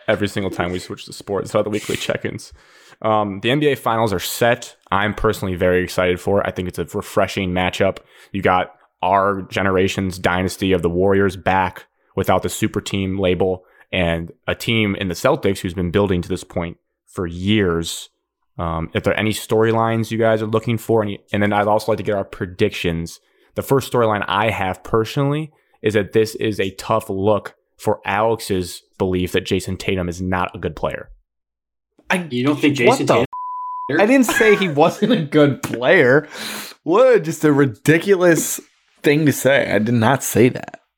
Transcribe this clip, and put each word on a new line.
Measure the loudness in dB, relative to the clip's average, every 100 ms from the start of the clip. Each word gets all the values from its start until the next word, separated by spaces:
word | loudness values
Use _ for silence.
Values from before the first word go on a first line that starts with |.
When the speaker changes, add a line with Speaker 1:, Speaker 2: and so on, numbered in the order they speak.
| -2
Speaker 1:
every | 0 0
single | -2 -4
time | -4 -4
we | -4
switch | -8 -14 -16
to |
sports. | -16 -6 -6 -2
It's |
not | -2
the | 0
weekly | -4 -4 -6
check-ins. | -4 -4 -6 -10 -14 -20 _ _ -20 -6
Um, | 0 0 0 -2
the | 0
N | 2
B | 2
A | 0
Finals | 0 0 0
are | 0
set. | -4 0 2 2 -4 -16 -4
I'm | -2 0
personally | 0 0 0 -2
very | 0 2 2
excited | 0 0 0 0
for | 0 0
it. | 0
I |
think | -4 -6
it's | -6
a | -6
refreshing | -8 -4 0 0 0 -2
matchup. | 0 -2 0 -2 -2 _ _ -12
You | -2
got | 2 2 0 -8 _ _
our | 0 2 2 0
generation's | -4 -2 2 2 2 0 -4 -2
dynasty | 0 0 -2 -2 0
of | 2
the | 0
Warriors | 2 2 4 2 0
back | 0 0 0 -4 -20 _ _ -4
without | 2 2
the | 0
super | -2 -4 -4
team | -4 -4 -4 0
label, | 0 0 0 -2 _ _ _
and | -2 0 -2 -6 -10 -6
a |
team | -6 -2 0 0 -2
in | -4
the |
Celtics | -2 0 0 0 -2
who's | -4
been | -4 -2
building | 0 2 0
to | -2
this | -6
point | -8 -8 -8 -10 _ _ _
for | -8 -8
years. | -4 0 2 2 0 -4 -8 -14 _ _ _ _ -8
Um, | -4 -4 -4
if | -2
there | -2
are | 0
any | -2
storylines | -4 -2 0 2 2 0 -2 -4
you | -2
guys | 0 0
are | 0
looking | -2 -2 -4
for, | 0 0
any, | 0 -6 _
and | -2
then | 0
I'd | 2 2
also | 2 0
like | -2
to |
get | -2
our | -4 -4
predictions. | -8 -8 -2 -2 -2 -4 -4 -6 -12 _ _ _
The | -8
first | 0 0 0
storyline | 0 2 0 0
I | 0 0
have | 0 -4 -6
personally | -2 -2 0 -2 -2 -2 -6 _ _ _
is | 0
that | 0 2
this | 2 0
is | 0 -4 -2
a | -4
tough | -6 -2 -2 -2
look | -2 2 0 -2 _ _ -8
for | -4 -4
Alex's | -2 0 0 0 -2 -4 -4 -10 _ -4
belief | -2 0 0
that | -2 0
Jason | -2 -2 -6
Tatum | -4 -2 -2
is | -4
not | -4 -2 -4
a | -6
good | -8 -6
player. | -6 -6 -14 -20 _ _ _ _ _ _ _ _ -4
Speaker 2:
I, | -4 -4
Speaker 3:
You | -2
don't | 0 2
think | 0 4
Speaker 2:
what | 4 4
Speaker 3:
Jason | 2
Speaker 2:
the |
Speaker 3:
Tatum | 2 0 -6 -10 -10 -10 -10 -4
Speaker 2:
f-? | 2
I |
didn't | 4 4 4
say | 2 4 4
he | 2
wasn't | 2 2 2 0
a | 0
good | 2 4 4 2
player. | -6 -2 2 4 6 4 2 -10 -12 -12 -14 -10
What, | 0 4 6 4
just | 2 0
a | 4
ridiculous | 4 4 2 2 2 4 4 6 4 0 -8 -12 _ _ _
thing | 2 4
to | 2
say. | 2 2 2 2
I | 0
did | 2
not | 2 4 2
say | 0 4 4
that. | 2 -10 -18 _